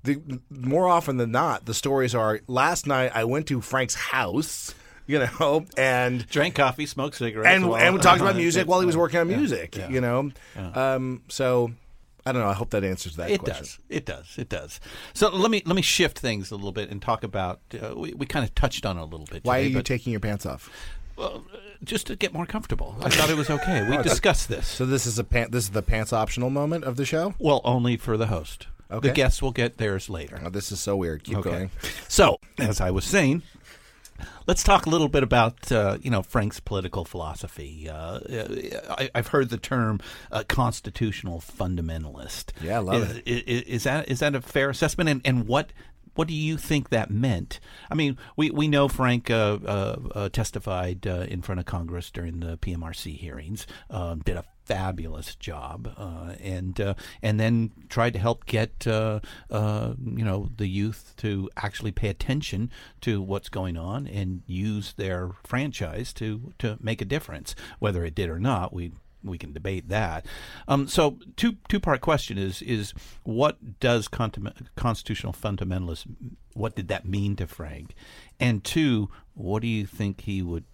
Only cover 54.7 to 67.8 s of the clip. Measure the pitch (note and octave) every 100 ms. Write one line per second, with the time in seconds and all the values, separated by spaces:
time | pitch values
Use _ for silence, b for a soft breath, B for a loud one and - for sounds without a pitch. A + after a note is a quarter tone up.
54.7 | F#2+ F#2+ E2+ D#2+ D2+ D2 - - D#2 C2
55.7 | E2 - - E2+ E2 F2 - G2 F2+ F#2
56.7 | F2+ G2+ G2 B B G#2+ G#2+ A2 A#2 A2
57.7 | - - B2 A#2 A2+ A2+ A#2 - A2 A2+
58.7 | - A#2 A2 A2 G#2+ B B - G#2+ G#2+
59.7 | G#2+ A2+ B2 A#2+ A#2+ G#2+ F#2+ G#2 A2 G2+
60.7 | G2 G#2+ A2+ - - A2 G2 F#2+ - G#2
61.7 | - A2 - G#2 - - C#3 - F#2+ A#2+
62.7 | B B - - G#2 F#2+ G2 - G2+ F#2
63.7 | E2 E2+ A#2+ C#3 G2 F#2 F#2 - F2+ G#2
64.7 | G#2 G2 - G2 F2+ F2+ - - B2 D3
65.7 | - F2+ D#2 B2 - G#2+ G#2+ B2+ - A#2
66.7 | - A2 A2+ G2 D3 - D2+ - - B
67.7 | B